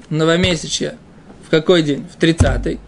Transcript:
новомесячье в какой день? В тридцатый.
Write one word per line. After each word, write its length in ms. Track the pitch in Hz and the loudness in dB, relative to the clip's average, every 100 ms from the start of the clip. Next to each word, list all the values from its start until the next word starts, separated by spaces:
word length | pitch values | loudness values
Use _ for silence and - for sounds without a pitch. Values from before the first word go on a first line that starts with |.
| - | -6
новомесячье 840 | 156 160 170 185 165 147 - - - - - - - - | -2 2 2 0 -2 -6 -6 -6 -8 -20 -20 -20 -20 -2
в 20 | |
какой 320 | 160 156 180 | 0 4 2
день? 240 | 156 139 - | 2 -4 -8
В 80 | - | -2
тридцатый. 600 | 165 165 139 131 160 - | 0 2 0 0 -4 -8